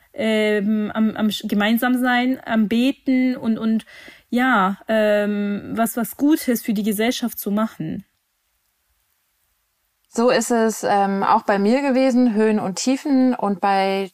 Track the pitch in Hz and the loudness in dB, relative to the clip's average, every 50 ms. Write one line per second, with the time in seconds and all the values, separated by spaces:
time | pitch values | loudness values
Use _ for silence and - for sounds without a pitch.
0 | _ _ - - 220 220 220 214 214 214 208 208 196 214 220 214 214 202 - 220 | _ _ -8 -4 -2 0 0 2 2 2 0 0 0 0 0 -2 -2 -2 0 0
1 | 220 214 - - 220 214 196 - - 214 - 202 208 220 233 226 247 247 254 247 | 0 0 0 0 -2 -2 -2 -4 -4 -2 0 0 2 2 2 2 2 0 0 0
2 | 254 254 247 240 254 254 262 - - - 226 226 214 190 226 233 247 269 277 - | 0 0 0 0 0 0 -2 -4 -4 -2 0 0 0 2 2 0 0 0 -2 -2
3 | - 269 262 254 254 254 247 277 - 226 220 - 226 220 226 214 - - - - | -2 0 0 2 2 0 -2 -2 -2 -2 -2 -2 0 -2 -2 -2 -4 -8 -16 -20
4 | - - - - _ _ 233 247 254 262 240 208 185 190 196 - - - 220 220 | -20 -20 -20 -20 _ _ 0 0 2 2 4 2 2 2 -2 -4 -4 -2 0 2
5 | 214 214 208 208 208 208 208 202 208 202 202 196 - - - 220 226 226 - 247 | 2 2 2 2 0 0 -2 -2 -2 -4 -4 -6 -8 -6 -4 -2 -2 -2 -2 -4
6 | 220 - - - 269 294 320 311 - 262 233 220 - - 208 214 196 220 202 202 | -6 -6 -4 0 2 2 2 2 0 -2 -2 -2 -2 -2 -2 -2 -2 -2 -2 0
7 | 220 240 254 - 240 226 - - - 208 202 214 220 220 - - 156 160 - 202 | 0 -2 -2 -2 -4 -6 -6 -6 -6 -2 -2 -2 -2 -2 -4 -8 -8 -8 -8 -10
8 | - _ _ _ _ _ _ _ _ _ _ _ _ _ _ _ _ _ _ _ | -12 _ _ _ _ _ _ _ _ _ _ _ _ _ _ _ _ _ _ _
9 | _ _ _ _ _ _ _ _ _ _ _ _ _ _ _ _ _ _ _ _ | _ _ _ _ _ _ _ _ _ _ _ _ _ _ _ _ _ _ _ _
10 | _ _ - 233 233 247 185 220 226 - 240 226 226 220 208 - - - 202 202 | _ _ -2 0 2 2 2 2 0 0 0 2 2 0 -2 -2 -2 0 0 2
11 | 196 196 196 196 - - 202 214 - - 202 196 196 208 247 277 285 277 247 262 | 2 0 0 0 0 2 0 2 2 0 0 2 2 2 2 2 0 0 0 2
12 | 262 269 233 247 254 240 208 214 220 214 214 214 - 190 180 - - 254 269 269 | 2 2 2 2 2 2 2 2 2 2 0 0 -2 -4 -6 -4 -2 -2 -2 -2
13 | - 302 269 262 254 254 240 - - 202 202 185 - 202 196 196 190 190 196 196 | 0 0 2 2 2 2 0 0 -2 -4 -2 -2 0 0 2 2 0 0 -2 -2
14 | 196 185 | -4 -6